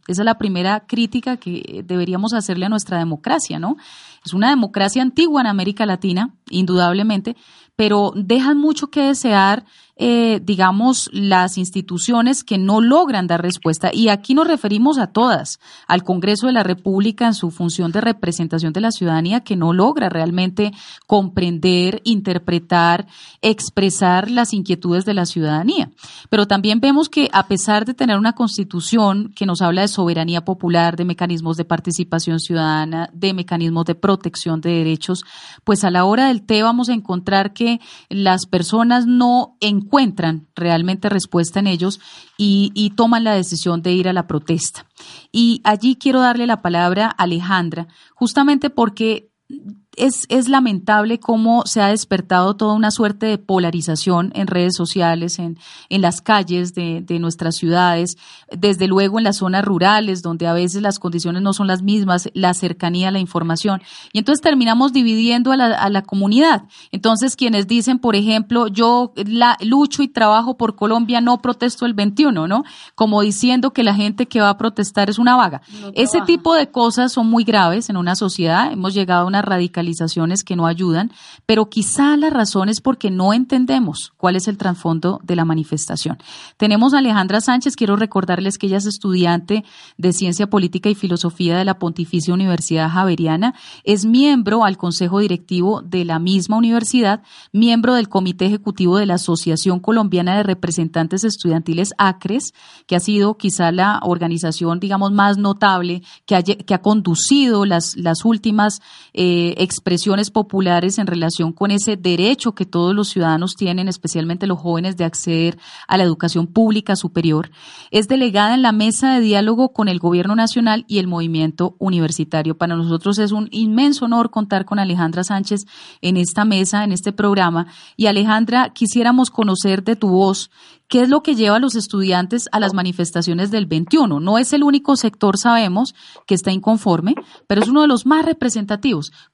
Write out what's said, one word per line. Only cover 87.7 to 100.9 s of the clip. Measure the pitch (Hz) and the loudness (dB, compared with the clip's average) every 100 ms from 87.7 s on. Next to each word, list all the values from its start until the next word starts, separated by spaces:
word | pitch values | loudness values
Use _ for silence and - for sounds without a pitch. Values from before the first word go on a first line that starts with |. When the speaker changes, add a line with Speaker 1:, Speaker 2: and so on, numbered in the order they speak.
Speaker 1:
Quiero | - 220 202 | -2 0 0
recordarles | 214 196 185 180 190 196 | 0 -2 -2 -2 -2 -4
que | 196 | -2
ella | 190 | -2
es | |
estudiante | 202 202 202 180 175 170 175 208 208 - - - | -2 -6 -2 0 2 0 -2 -4 -6 -16 -20 -4
de | 180 | -2
Ciencia | 175 185 170 202 | 0 -2 -2 0
Política | 202 180 180 208 | 0 0 0 -2
y | |
Filosofía | 202 190 175 175 165 175 175 | -2 -2 -2 -4 -2 0 0
de | |
la | 190 190 | 0 -2
Pontificia | 175 165 165 175 156 | -4 -4 -4 -4 -2
Universidad | 180 190 175 - 160 160 | 0 0 -2 -2 -2 0
Javeriana. | 170 190 170 165 160 226 - - - | 0 0 0 0 0 0 -4 -10 -8
Es | - 208 | -2 0
miembro | 214 240 285 277 202 220 214 | 2 4 4 2 2 2 0
al | 185 | 0
Consejo | 175 165 175 190 | -4 -2 0 2
Directivo | 208 175 175 180 180 214 | 0 -2 -4 -2 0 -2
de | 170 185 | -4 -4
la | 170 160 | -2 -2
misma | 175 190 175 214 | 0 0 0 0
universidad, | 226 233 226 247 214 214 - - - | 2 2 0 2 2 0 -6 -20 -6
miembro | 202 233 233 233 | 0 2 4 2
del | 247 202 | 2 0
Comité | 196 185 180 | 0 -2 0
Ejecutivo | 190 208 208 202 180 190 | 0 -2 -4 0 2 2
de | 208 | 2
la | |
Asociación | 175 - 165 - 156 190 180 | 0 0 -2 -2 -2 0 0
Colombiana | 185 226 208 175 175 196 | 0 2 2 0 0 0
de | |
Representantes | 202 185 175 165 165 | 0 -2 -4 -2 -2